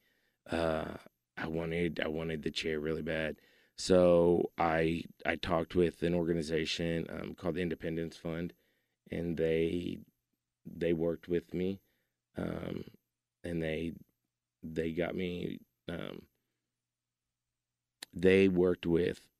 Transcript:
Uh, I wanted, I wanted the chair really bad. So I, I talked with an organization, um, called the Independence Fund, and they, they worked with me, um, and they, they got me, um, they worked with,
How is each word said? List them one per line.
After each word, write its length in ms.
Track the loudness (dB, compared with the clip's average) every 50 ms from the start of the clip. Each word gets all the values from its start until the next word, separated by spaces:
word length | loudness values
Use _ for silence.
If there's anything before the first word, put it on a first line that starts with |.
| _ _ _ _ _ _ _ _ -10 -4
Uh, 460 | -2 0 0 0 0 -2 -4 -6 -10 -12 -16 -20 _ _ _ _ _ -8
I 100 | -6 -4
wanted, 540 | -4 -4 -4 -2 -2 -2 -2 -2 -2 -2 -4
I 60 | -4
wanted 340 | -4 -4 -4 -4 -6 -6 -6
the 80 | -6
chair 300 | -6 -4 -4 -4 -4 -2
really 200 | -2 -2 -4 -4
bad. 360 | -4 -4 -4 -2 -2 -4 -6 -8 -14 _ _ _ _ _ _ -6
So 720 | 2 4 6 8 8 8 8 8 8 6 6 4 2 0 -2 0
I, 460 | 0 2 2 2 2 2 0 -2 -4 -8 -12 -8 -4
I 120 | -4 -4 -2
talked 360 | -2 0 0 0 0 0 2
with 300 | 2 2 2 2 0 0
an 100 | 0 2
organization, 920 | 2 0 0 0 0 -2 -2 -2 -2 -2 -2 -2 -2 -2 -2 -2 -2 -2 -4
um, 240 | -8 -8 -8 -10 -10
called 220 | -6 -4 -4 -2
the 60 | -2
Independence 560 | -2 -4 -4 -4 -4 -4 -4 -4 -4 -6 -8 -10
Fund, 340 | -8 -6 -6 -4 -6 -6 -8 _ _ _ _ _ _ _ _ _ _ -10
and 280 | -6 -4 -4 -2 0 0
they, 600 | 2 2 4 2 2 2 0 -2 -4 -4 -8 -10 -12 -18 _ _ _ _ _ _ _ _ _ _ _
they 260 | -18 -8 -2 0 0
worked 380 | 2 2 0 0 -2 -4 -4 -2
with 240 | -2 -2 -2 -2 -4
me, 260 | -2 -2 -2 -4 -6 -10 _ _ _ _ _ _ _ _ _ _ -6
um, 460 | -6 -6 -6 -6 -6 -8 -8 -8 -10 -12 -18 _ _ _ _ _ _ _ _ _ -8
and 200 | -6 -4 -4 -2
they, 300 | -2 -4 -4 -4 -6 -8 -10 -14 _ _ _ _ _ _ _ _ _ _ _
they 300 | -14 -8 -6 -4 -4 -2
got 240 | -2 -2 -2 -2 -2
me, 440 | -4 -4 -4 -4 -4 -6 -6 -8 -10 -12 _ _ _ _ -10
um, 340 | -8 -8 -8 -10 -12 -14 -16 -20 _ _ _ _ _ _ _ _ _ _ _ _ _ _ _ _ _ _ _ _ _ _ _ _ _ _ _ _ _ _ _ _ _ _ -20 -16 -4
they 340 | 2 4 6 8 8 8 6
worked 380 | 6 4 4 4 2 0 0
with, 360 | 2 2 2 2 0 -2 -6 -10 _ _ _